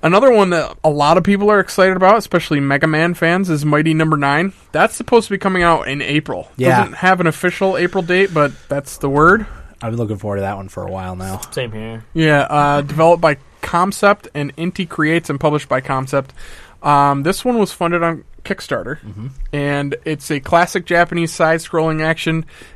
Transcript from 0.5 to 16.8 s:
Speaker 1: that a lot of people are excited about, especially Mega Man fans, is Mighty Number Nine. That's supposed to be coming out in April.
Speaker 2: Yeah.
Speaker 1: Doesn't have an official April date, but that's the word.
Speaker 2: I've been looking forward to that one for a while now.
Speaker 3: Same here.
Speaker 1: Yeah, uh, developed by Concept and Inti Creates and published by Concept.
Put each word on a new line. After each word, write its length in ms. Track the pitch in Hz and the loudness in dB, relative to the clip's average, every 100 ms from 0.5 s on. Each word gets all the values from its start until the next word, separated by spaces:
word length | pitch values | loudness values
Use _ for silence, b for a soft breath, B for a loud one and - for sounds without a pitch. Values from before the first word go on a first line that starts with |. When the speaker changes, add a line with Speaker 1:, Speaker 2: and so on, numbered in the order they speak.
Speaker 1:
that 260 | 170 135 - | 0 -4 -2
a 60 | 160 | -2
lot 280 | 147 147 170 | 2 4 4
of 80 | 175 | 4
people 260 | 202 202 | 2 4
are 80 | 208 | 2
excited 380 | 180 - 190 185 | 2 2 2 4
about, 200 | 190 220 | 4 4
especially 440 | - 175 - 147 | 2 -2 0 -2
Mega 260 | 139 139 156 | 0 0 0
Man 260 | 156 170 | 2 0
fans, 360 | 175 165 180 185 | 0 0 0 0
is 160 | 156 151 | 0 2
Mighty 280 | 147 156 | 2 2
Number 220 | 156 160 156 | 2 2 2
Nine. 380 | 143 147 190 - _ | 2 0 0 -6 _
That's 240 | 151 214 - | 0 0 0
supposed 320 | 240 240 214 | 2 2 2
to 60 | |
be 40 | 196 | -4
coming 240 | 196 185 | -2 2
out 280 | 170 160 - | 2 2 0
in 120 | 139 | -6
April. 480 | 107 147 147 98 - - | -2 -2 -2 -10 -10 -2
Speaker 2:
Yeah. 240 | 127 127 | 2 2
Speaker 1:
Doesn't 140 | 117 - | 0 0
have 240 | 185 185 | 2 2
an 80 | 170 | 2
official 480 | 156 180 - 190 180 | 0 -4 -2 -2 0
April 260 | 175 190 | -2 -2
date, 320 | 170 180 190 | 0 2 2
but 200 | 160 147 139 - | 2 0 -2 -6
that's 280 | 143 - - | -6 -6 -6
the 120 | 143 | -2
word. 360 | 143 160 208 208 B B B | 4 6 4 0 B B B
Speaker 2:
I've 100 | 117 | -8
been 80 | 117 | -4
looking 180 | 110 104 | -4 -4
forward 200 | 107 101 | -6 -4
to 40 | |
that 120 | 98 101 | -4 -6
one 140 | 95 | -10
for 140 | - | -10
a 80 | 95 | -10
while 260 | 95 92 92 | -8 -10 -10
now. 240 | 92 95 - | -10 -10 -10
Speaker 3:
Same 220 | - 123 | -8 -8
here. 320 | 110 110 113 113 | -8 -12 -14 -10
Speaker 1:
Yeah, 280 | 165 160 147 | 0 2 2
uh, 380 | - 147 147 143 | 2 2 2 2
developed 380 | 143 156 165 170 | -2 2 4 6
by 180 | 165 139 - _ | 4 0 -8 _
Concept 680 | - 175 190 190 202 190 - | -4 0 0 2 2 0 -4
and 220 | 147 143 - | -8 -8 -6
Inti 320 | 170 180 175 | -6 -4 -8
Creates 420 | - 151 165 160 | -2 0 0 -2
and 80 | 139 | -2
published 300 | 151 147 - | 0 -2 -2
by 140 | 131 | -4
Concept. 520 | 131 131 131 139 135 - B B B B | -2 -4 -2 -4 -4 -14 B B B B